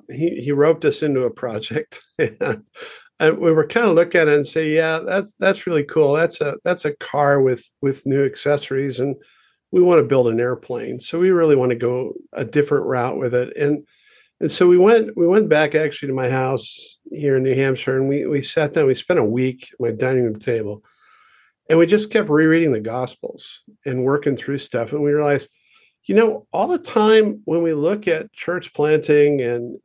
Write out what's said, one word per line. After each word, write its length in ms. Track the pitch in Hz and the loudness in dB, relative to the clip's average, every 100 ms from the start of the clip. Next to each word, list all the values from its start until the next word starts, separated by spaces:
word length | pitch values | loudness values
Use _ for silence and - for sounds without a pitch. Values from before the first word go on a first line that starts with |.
| - | -12
he, 320 | 127 165 156 | -6 -4 -4
he 100 | 127 | -4
roped 340 | 143 151 160 151 | 2 2 2 0
us 160 | 139 | -2
into 200 | 151 135 | -2 -2
a 60 | 123 | -4
project. 720 | - 123 107 - 135 156 - _ - | -6 -8 -8 -8 -8 -10 -14 _ -4
<laughs> 0 | 127 - - 107 - - - - _ - | -4 -2 -6 -6 -10 -20 -20 -20 _ 0
And 200 | 156 160 | 2 2
we 140 | 170 | 2
were 120 | 160 151 | 2 2
kind 220 | 233 233 | 2 2
of 80 | 165 | 2
look 180 | 170 | 2
at 140 | 180 156 | 2 4
it 80 | 147 | 2
and 100 | 143 | 0
say, 300 | 160 156 156 | -4 -2 0
"Yeah, 240 | 160 160 | 0 -2
that's, 360 | 160 190 202 - | -4 -4 -4 -4
that's 300 | 190 190 - | -2 -2 -2
really 200 | 160 143 | -4 -2
cool. 260 | 160 147 | 0 2
That's 300 | 147 165 - | 2 0 -2
a, 160 | 147 139 170 | -6 -4 -4
that's 180 | 175 | -4
a 140 | 151 143 | -4 -8
car 440 | - 143 143 143 | -6 0 2 4
with, 220 | 131 120 - _ | 2 0 -8 _
with 240 | 139 131 135 | -6 -4 -2
new 200 | 139 139 | -2 -2
accessories, 720 | 139 147 143 - 135 139 127 | -2 -2 -2 -2 -6 -4 -4
and 160 | 139 139 _ _ _ _ _ | -6 -6 _ _ _ _ _
we 100 | 185 | 2
want 180 | 180 180 | 4 4
to 40 | |
build 240 | 120 131 120 | 4 2 2
an 140 | 113 | 0
airplane. 580 | 123 123 - 123 117 123 | -2 -4 -8 -8 -8 -10
So 180 | - 165 | -8 0
we 120 | 185 | 2
really 260 | 180 165 139 | 4 4 4
want 140 | 127 | 2
to 80 | 117 | 0
go 360 | 120 123 127 - - | -2 -4 -6 -10 -14
a 100 | - | -10
different 440 | 127 147 147 143 - | -4 0 0 0 0
route 300 | 131 120 - | -2 -2 -2
with 160 | 127 | -2
it." 220 | 123 123 - | -2 -4 -2
And, 320 | 147 147 - _ _ _ _ - | -2 -2 -6 _ _ _ _ -8
and 100 | 160 | -4
so 160 | - 180 | 2 6
we 100 | 180 | 6
went, 380 | 196 233 214 - | 6 4 2 0
we 100 | 170 | 2
went 220 | 202 214 | 2 4
back 280 | 151 151 151 | 2 2 0
actually 340 | 156 - 143 | -2 -6 -6
to 40 | |
my 160 | 131 127 | -4 -2
house 680 | 131 131 131 - - - - - | -2 -2 -2 -6 -12 -16 -20 -16
here 280 | - 143 135 | -6 -2 0
in 60 | |
New 120 | 135 131 | 0 0
Hampshire, 400 | 135 131 - 131 | 0 -2 -2 -2
and 140 | 135 | 0
we, 160 | 143 - | -2 -2
we 160 | 147 | -4
sat 320 | 139 - 147 | -2 -2 0
down, 140 | 165 139 | 2 0
we 80 | - | 0
spent 220 | - 175 | -2 0
a 60 | |
week 460 | 110 120 131 127 - | 0 0 -2 -4 -14
at 80 | - | -6
my 120 | 117 | -6
dining 340 | 110 127 131 120 | -2 0 0 0
room 120 | 107 | -4
table, 460 | 127 117 104 104 _ _ _ _ _ _ _ _ - | -4 -4 -4 -10 _ _ _ _ _ _ _ _ 0
and 100 | 160 | 4
we 60 | 170 | 4
just 260 | 208 214 | 2 2
kept 180 | 220 175 | -2 2
rereading 440 | 151 160 165 160 | 2 4 4 2
the 80 | 117 | -2
Gospels 800 | 107 120 123 - - - - - _ _ 143 | -4 -6 -8 -8 -14 -14 -18 -20 _ _ -8
and 180 | 127 | -2
working 320 | 127 143 143 135 | 0 0 0 -4
through 220 | - 139 | -4 -8
stuff. 340 | - 123 117 | -6 -6 -4
And 100 | 147 | -2
we 120 | 147 | 0
realized, 360 | 147 147 143 - _ _ _ _ _ | 0 2 0 -4 _ _ _ _ _
you 120 | - 202 | -2 2
know, 320 | 226 - - | 2 0 -6
all 160 | - 233 | -4 -2
the 100 | 349 | -2
time 600 | - 226 214 220 214 208 - | -2 0 4 4 4 -2 -4
when 180 | 165 | -2
we 100 | 165 | 0
look 360 | 151 156 208 208 | 0 -2 -2 -2
at 240 | 160 - | -4 -4
church 400 | - - 180 165 | -12 -8 -8 -8
planting 640 | - 151 156 151 147 147 143 | -4 0 0 2 4 4 2
and, 400 | 120 120 120 - | -2 -4 -6 -10